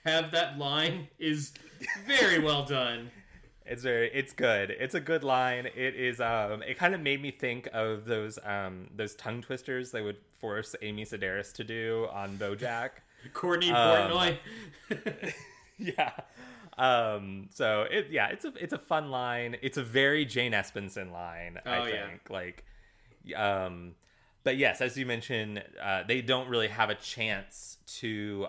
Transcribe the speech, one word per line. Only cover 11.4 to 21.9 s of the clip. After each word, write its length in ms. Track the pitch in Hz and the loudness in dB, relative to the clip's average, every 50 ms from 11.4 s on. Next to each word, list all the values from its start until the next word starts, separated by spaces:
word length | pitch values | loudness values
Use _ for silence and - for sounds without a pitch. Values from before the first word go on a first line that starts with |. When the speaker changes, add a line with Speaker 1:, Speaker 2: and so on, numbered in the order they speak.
| 98 - - | -4 -6 -8
Speaker 2:
to 100 | - 117 | -10 -8
do 440 | 107 113 113 113 113 113 113 113 - | -6 -6 -4 -2 0 0 0 0 -2
on 260 | - 101 98 98 98 | -4 -4 -6 -6 -6
BoJack. 520 | 98 104 101 101 104 123 120 117 117 120 135 - - - _ _ - - 120 - | -4 -4 -4 -4 -4 -4 -4 -2 -2 -4 -6 -8 -10 -20 _ _ -20 -18 -12 -8
Speaker 1:
Courtney 360 | - - 180 175 170 175 175 | -2 0 2 2 4 4 6
Speaker 2:
Um, 420 | 143 120 117 113 110 107 101 95 | 6 8 8 8 8 8 6 4
Speaker 1:
Portnoy. 260 | - 180 180 175 147 - - - - - 214 175 - - - - | 4 4 4 2 2 0 -6 -12 -14 -14 -14 -16 -18 -12 -8 -6
<laughs> 0 | |
Speaker 2:
<laughs> 440 | - - - 220 - - - 175 - - - - - - - - _ | -6 -4 -4 -6 -6 -6 -8 -8 -8 -10 -12 -20 -20 -20 -20 -20 _
Yeah. 340 | - 214 175 - - - 120 - - - - - - - - - - - 180 - | -8 -6 -4 0 0 0 0 -2 -8 -12 -14 -16 -20 -20 -20 -20 -20 -20 -10 -2
Um, 720 | - 127 131 123 120 117 110 107 104 98 98 95 98 95 - - | 4 6 6 6 6 4 4 0 -2 -4 -6 -8 -10 -12 -10 -4
so 320 | - 131 110 107 104 110 - | 0 2 4 4 4 2 2
it, 180 | - 214 - 139 | 0 0 0 0
yeah, 200 | - 131 101 - | 2 2 2 2
it's 160 | - - - | 0 -4 -8
a, 80 | 311 254 - | -10 -8 -8
it's 140 | - - - | -8 -6 -6
a 40 | |
fun 340 | - - - 170 156 151 143 | -6 -2 0 0 0 0 0
line. 460 | 131 127 123 123 120 120 120 120 120 - | -2 -2 -2 -2 -2 -2 -2 -4 -4 -4
It's 160 | - 131 - | -4 -4 -4
a 60 | 147 127 | -4 -2
very 420 | 113 113 131 135 139 147 156 147 | 0 4 4 6 6 6 4 2
Jane 260 | 123 107 127 123 123 110 | 0 0 0 2 2 2
Espenson 580 | 101 98 - - 101 98 92 98 104 95 92 | 2 0 0 -4 -8 -8 -8 -8 -10 -10 -10
line, 480 | 87 87 87 85 85 85 87 87 85 90 - | -8 -8 -8 -8 -8 -10 -10 -12 -12 -10 -6
I 120 | 127 117 | -2 -2
Speaker 1:
Oh, 80 | - 120 | -2 -2
yeah. 220 | 117 | -2